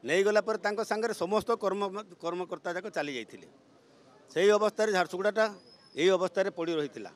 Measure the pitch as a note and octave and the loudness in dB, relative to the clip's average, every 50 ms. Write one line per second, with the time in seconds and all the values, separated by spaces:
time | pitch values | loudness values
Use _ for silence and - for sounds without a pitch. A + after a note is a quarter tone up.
0 | - B2 D#3 F#3 G3 G#3 G#3 G#3 G3+ G#3 A3 - - G#3 G#3 G3+ A3 - G#3+ G#3+ | -2 0 2 2 4 4 4 2 2 2 -4 -2 -2 -2 -2 -2 -4 -4 -2 -2
1 | A3 A#3 G#3+ - F3+ F3 G#3 G#3+ G3 - A#3 A3 G#3+ G3 F#3+ G3+ G3+ G3 F#3 G3+ | -2 -4 -4 -4 -4 0 0 0 0 0 -4 0 0 -2 -2 -2 -4 -4 -6 -8
2 | G#3+ F#3+ F3 _ - E3+ E3+ F3+ F#3 E3+ F3+ D#3 _ E3+ F3 F3+ F#3 G#3+ E3 E3 | -12 -14 -18 _ -6 -6 -4 -6 -6 -8 -8 -8 _ -6 -6 -6 -8 -6 -6 -6
3 | D3 C#3+ C#3 B2 A2 - - G2 - - - - _ _ - - _ _ - - | -6 -4 -6 -8 -10 -10 -16 -20 -20 -20 -20 -20 _ _ -20 -20 _ _ -20 -20
4 | - - - - - - - D#3 F#3 G3+ G#3 G#3 G#3+ G#3+ G3+ - G#3+ A3 G3+ F#3 | -20 -20 -20 -20 -20 -6 -2 4 4 6 6 6 4 0 2 0 0 2 2 2
5 | F3 D#3 - F3+ F#3+ G#3 G3+ A3 A3 A3 G3+ F#3 - - - _ _ - _ C#3 | 0 0 -2 0 0 0 2 2 0 0 0 -8 -20 -20 -20 _ _ -16 _ 2
6 | D#3 F#3 F#3+ F3 F3+ F3+ - G3 F#3+ G3 - - - E3 E3+ D#3 D3 C#3 - A#2+ | 4 4 4 4 2 0 0 0 -2 -2 -2 -4 -4 -2 -2 -2 -2 -4 -6 -12
7 | G#2 F2 D#2 | -14 -14 -16